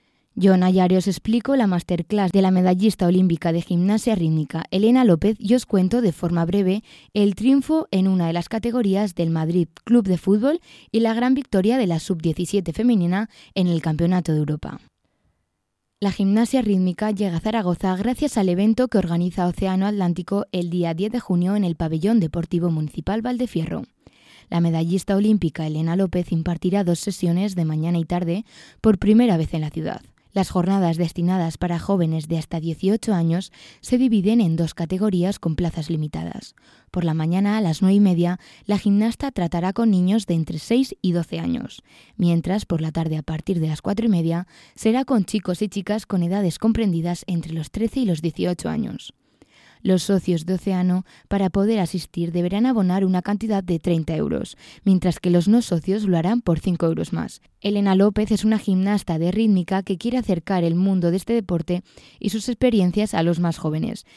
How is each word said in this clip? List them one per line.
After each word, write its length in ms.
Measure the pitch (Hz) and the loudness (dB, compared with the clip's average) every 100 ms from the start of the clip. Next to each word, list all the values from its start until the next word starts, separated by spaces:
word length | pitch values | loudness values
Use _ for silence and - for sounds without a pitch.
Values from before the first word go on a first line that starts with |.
| _ _ _ - | _ _ _ 0
Yo, 200 | 185 185 | 4 4
Nayari, 400 | 185 185 180 185 | 4 4 4 2
os 120 | 185 | 0
explico 480 | 180 - 226 - 277 | -4 -2 -2 0 2
la 100 | 214 | 2
masterclass 640 | 180 - 170 170 214 190 | 0 -2 -4 -2 -2 2
de 100 | 196 | 4
la 120 | 190 | 4
medallista 540 | 185 180 185 214 - 175 | 4 4 4 2 2 2
olímpica 460 | 185 185 165 175 | 4 4 2 0
de 100 | 165 | -2
gimnasia 520 | 165 175 185 202 - | -2 0 2 0 0
rítmica, 500 | 208 160 156 151 160 - | 0 0 0 -2 -6 -4
Elena 340 | 190 214 254 | 0 4 6
López, 320 | 247 165 196 220 | 6 4 2 -2
y 160 | 196 | 0
os 120 | 247 - | 0 2
cuento 340 | 202 180 233 | 0 2 2
de 120 | 233 | 0
forma 320 | 151 170 170 | 0 -2 -2
breve 400 | 170 196 185 202 - - - | 0 0 0 -2 -6 -20 -6
el 200 | 208 202 | 0 0
triunfo 540 | 190 226 277 262 311 - | 2 2 2 2 0 0
en 160 | 196 190 | 0 2
una 220 | 190 165 | 2 0
de 40 | |
las 160 | 170 170 | -2 -4
categorías 680 | 226 233 240 208 190 208 170 | -6 -4 -2 0 0 0 -2
del 140 | 165 | -2
Madrid 380 | 165 160 175 165 - | 0 0 0 -2 -4
Club 220 | - 240 196 | 2 4 4
de 120 | 180 | 0
Fútbol 420 | - 208 254 330 - - - | 2 2 2 -2 -6 -20 -4
y 80 | 226 | 0
la 140 | 226 | 0
gran 200 | 226 247 | 2 2
victoria 440 | 262 - 196 190 262 | 0 0 0 2 2
de 100 | 202 | 0
la 100 | 165 | -2
sub 240 | - 170 | -2 -4
diecisiete 500 | 160 156 180 202 170 | -2 -2 -2 -2 -2
femenina 560 | 160 233 226 175 185 220 - - | 0 2 2 2 0 -4 -10 -8
en 120 | - 180 | -2 0
el 160 | 170 | 0
Campeonato 500 | 165 156 170 185 165 | 0 0 2 0 0
de 60 | 151 | 0
Europa. 420 | 151 151 - - _ _ _ _ _ _ _ _ _ _ _ - | 0 -4 -8 -14 _ _ _ _ _ _ _ _ _ _ _ -6
La 140 | 202 | -4
gimnasia 500 | 185 196 208 233 269 | 0 2 2 2 2
rítmica 480 | 214 190 185 175 214 | 2 2 0 -2 -4
llega 260 | 202 202 165 | -2 -2 -2
a 40 | |
Zaragoza 540 | 214 226 180 175 190 185 | -2 -2 0 0 -2 -2
gracias 420 | 214 254 294 - | -2 -2 -2 0
al 100 | 190 | 0
evento 400 | 175 208 220 254 | 2 2 2 2
que 100 | - | 0
organiza 480 | 175 170 175 175 180 | 0 0 -2 -2 -2
Océano 380 | 175 196 185 | -2 -2 0
Atlántico 640 | 196 208 180 170 175 202 - | 0 0 0 -2 -2 -4 -4
el 180 | 185 175 | -4 -4
día 240 | 175 170 | -2 -2
diez 180 | 165 208 | -2 -4
de 80 | 240 | -4
junio 360 | - 180 180 208 | -2 0 2 0
en 80 | |
el 100 | 185 | 0
Pabellón 460 | 165 165 160 185 233 | -2 -2 0 2 2
Deportivo 500 | 160 170 165 170 175 | 2 -2 -4 -2 0
Municipal 500 | 160 156 - 156 214 | -2 -4 -6 -6 -4
Valdefierro. 640 | 233 247 247 - 160 160 - _ _ _ _ - - | -4 -4 -4 -4 -4 -6 -10 _ _ _ _ -20 -4
La 120 | 170 | 0
medallista 560 | 170 165 165 185 - 196 | 0 0 0 -2 0 0
olímpica 500 | 208 214 165 - 156 | 2 2 0 -4 -6
Elena 300 | 156 165 175 | -2 -2 0
López 360 | 190 180 180 | 0 -2 -2
impartirá 520 | 165 160 170 180 196 | -2 -2 -2 0 0
dos 160 | 180 170 | 0 -2
sesiones 560 | - 185 180 170 202 185 | -2 -4 0 0 -2 -2
de 100 | 160 | -2
mañana 320 | 156 160 175 | -2 -2 -2
y 60 | |
tarde 400 | 160 180 175 175 - - - - | -2 -2 -2 -4 -6 -16 -20 -2
por 180 | 220 202 | 2 4
primera 380 | 196 214 247 170 | 4 6 6 4
vez 160 | 160 | 0
en 80 | 165 | -4
la 100 | 151 | -6
ciudad. 300 | 156 156 - - _ _ | -6 -8 -8 -14 _ _
Las 180 | 202 190 | -4 -2
jornadas 460 | 185 180 196 180 165 | 0 0 2 2 0
destinadas 600 | 170 - 170 185 165 160 | -2 -2 -2 0 -2 -4
para 220 | 180 170 | -4 -4
jóvenes 480 | - 196 165 160 151 | 0 0 0 -2 -4
de 100 | 165 | -6
hasta 220 | 151 165 | -4 -6
dieciocho 540 | 160 160 190 220 - | -6 -2 0 0 0
años 360 | 190 165 165 190 - - - | 0 2 0 -4 -14 -20 -20
se 180 | - 247 | -2 0
dividen 420 | 254 214 190 233 | 2 2 2 2
en 140 | 185 | 2
dos 200 | 160 165 | 0 -2
categorías 640 | - 160 185 214 185 180 202 | -4 -6 -2 0 0 0 -2
con 160 | 170 156 | -4 -2
plazas 340 | 170 - 151 | -4 -4 -6
limitadas. 640 | 160 156 160 165 - - _ _ _ _ | -4 -6 -8 -10 -12 -16 _ _ _ _
Por 100 | - | -4
la 120 | 170 | -2
mañana, 440 | 160 160 180 202 214 | -2 0 0 0 0
a 20 | |
las 220 | 190 160 | 0 2
nueve 140 | 190 202 | 4 4
y 40 | |
media, 380 | 202 175 170 180 - - | 4 4 0 -2 -10 -12
la 140 | - 202 | -4 -2
gimnasta 540 | - 202 220 - 277 | 2 2 0 -2 -6
tratará 400 | 262 175 170 180 | -4 -2 -2 -2
con 180 | 196 226 | 0 2
niños 360 | 190 180 220 202 | 2 2 0 0
de 80 | |
entre 260 | 165 156 160 | -2 -2 -6
seis 340 | - 240 269 - | 0 0 0 -2
y 80 | 185 | -2
doce 300 | 170 165 165 | -2 -2 -6
años, 420 | 170 - - - - - _ - | -4 -4 -6 -16 -20 -20 _ -2
mientras 480 | 175 170 160 196 | 0 2 0 -4
por 160 | - 165 | -2 -4
la 120 | 160 | -4
tarde, 240 | 156 160 156 | -4 -4 -4
a 60 | |
partir 360 | 156 160 - 180 | -6 -8 -4 -2
de 80 | 160 | -2
las 160 | 156 | -2
cuatro 240 | - 202 226 | -4 -2 0
y 20 | |
media, 380 | 185 165 165 180 - - - | 2 0 -2 -6 -16 -20 -4
será 280 | 220 233 | 0 0
con 200 | - 254 | 2 0
chicos 380 | 185 220 - 175 | 0 -2 -4 -4
y 60 | 208 | -4
chicas 380 | 202 180 208 - | -4 -4 -4 -2
con 160 | 190 | -2
edades 380 | 170 196 190 - | 0 0 -2 0
comprendidas 640 | 226 220 214 165 165 175 - | 0 2 0 0 -2 -4 -4
entre 260 | 175 160 | -6 -4
los 200 | 160 151 | -8 -6
trece 260 | - 220 - | -4 -4 -2
y 60 | |
los 180 | 233 160 | -2 0
dieciocho 460 | 165 - 175 175 170 | -2 -2 -2 -2 -4
años. 460 | 151 131 180 - - _ _ _ _ _ _ | -4 -6 -8 -14 -20 _ _ _ _ _ _
Los 200 | 185 185 | 0 0
socios 420 | - 196 185 170 | 2 0 0 -2
de 80 | 160 | -2
Océano, 540 | 185 - 185 180 180 - - - | -4 -2 0 0 0 -4 -14 -4
para 220 | 202 190 | -2 0
poder 320 | 202 202 226 | 2 2 2
asistir, 520 | 175 180 - - 170 | 0 -4 -6 -6 -4
deberán 340 | 170 175 196 247 | -2 -2 0 0
abonar 360 | 233 190 185 | 2 2 2
una 200 | 190 180 | 2 0
cantidad 420 | 180 208 226 202 | 0 -2 -2 -2
de 140 | 180 165 | 0 -2
treinta 360 | - 170 156 | 0 0 0
euros, 440 | 156 151 78 - - - - | -2 -2 -4 -6 -12 -20 -4
mientras 360 | 196 185 180 170 | 2 2 2 0
que 100 | 180 | 2
los 180 | 175 175 | 2 4
no 140 | 226 | 2
socios 420 | 233 170 170 202 | 2 -2 -2 -2
lo 140 | 208 175 | 0 0
harán 240 | 165 240 | 2 0
por 160 | 208 160 | 0 -2
cinco 260 | - 175 | 0 0
euros 300 | 165 160 165 | 0 -2 -4
más. 260 | 165 - - _ _ | -6 -8 -12 _ _
Elena 320 | 208 208 202 | -4 0 2
López 360 | 190 202 208 208 | 4 4 2 0
es 140 | 214 | 0
una 140 | 214 220 | 2 0
gimnasta 600 | 208 185 190 208 - 160 | 0 0 2 0 -2 -2
de 120 | 170 | 0
rítmica 520 | 185 226 196 170 190 | 0 2 2 0 -2
que 140 | 185 185 | -4 -4
quiere 220 | 233 254 | -4 -2
acercar 460 | 226 175 - 190 | -2 -2 -2 0
el 100 | 170 | 0
mundo 360 | 170 190 190 175 | 2 2 2 2
de 60 | 180 | 0
este 160 | - | 0
deporte 500 | 233 190 170 - 180 - - - - | -2 -2 -4 -2 -6 -8 -20 -20 -8
y 100 | 208 | -6
sus 220 | 220 208 | -4 -6
experiencias 640 | 233 247 233 180 175 208 | 0 2 4 2 0 -2
a 80 | - | 0
los 180 | 165 170 | 0 0
más 160 | 175 165 | -2 -2
jóvenes, 480 | 160 156 160 - - | -4 -4 -4 -8 -12